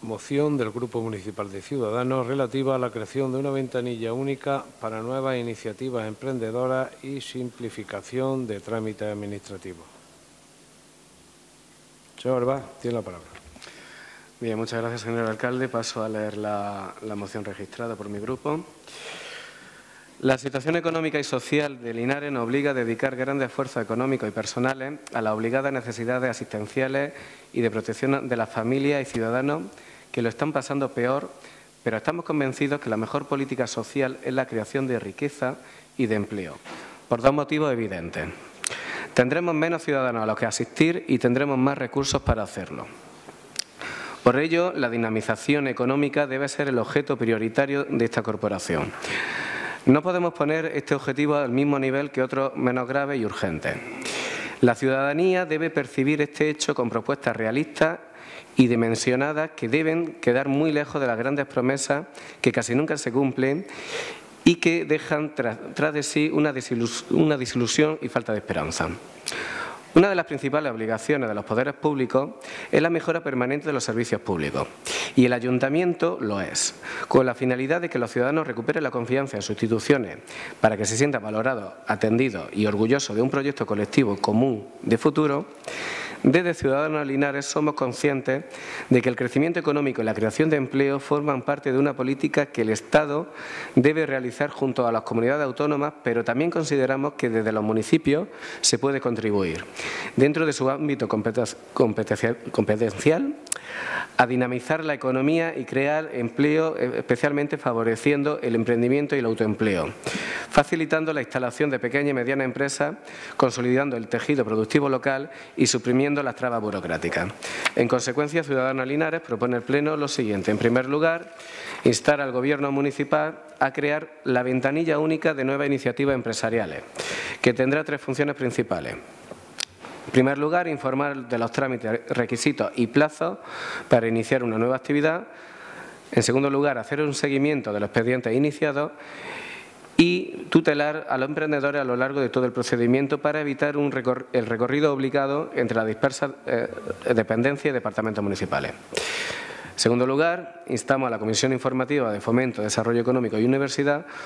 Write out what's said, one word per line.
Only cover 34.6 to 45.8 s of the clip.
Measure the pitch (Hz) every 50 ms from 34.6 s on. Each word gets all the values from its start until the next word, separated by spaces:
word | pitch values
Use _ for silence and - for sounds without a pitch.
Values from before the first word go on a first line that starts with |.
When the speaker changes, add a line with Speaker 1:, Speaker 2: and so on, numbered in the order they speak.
| 107 - - 139 135 127
Speaker 2:
de | 127 113
riqueza | - 101 95 - 139 143 - - - 127 139 - - - - - - - - -
y | 131
de | 110 110
empleo, | 107 101 - 107 101 92 82 69 - - - - - - - - - - -
por | 120 117
dos | 113 135 139
motivos | 147 143 - 151 151 156 147
evidentes. | 131 117 113 101 95 87 85 85 - 85 78 80 85 - - - - - - - - - - - - - - - -
Tendremos | - 123 127 139 165 175 175 165
menos | 151 156 170 170 160 -
ciudadanos | - 147 139 131 127 120 117 110
a |
los | 110 107 -
que | -
asistir | 113 107 - 117 - - - 160 160 170 180 - -
y | 135 117
tendremos | - 123 120 131 139 143 139 127
más | 127 139 139 139
recursos | 135 120 - 143 139 135 - 139
para | - - 123 110 104
hacerlo. | 98 - - 92 - - 64 - - - - - - - - - - - - - - - - - - - - - - - - - - - - -
Por | 123 123 135
ello, | 151 165 160 170 175 180 175
la | 151 135 120
dinamización | 113 117 117 113 110 110 104 - 113 107 - - 147 147 143 135
económica | 120 -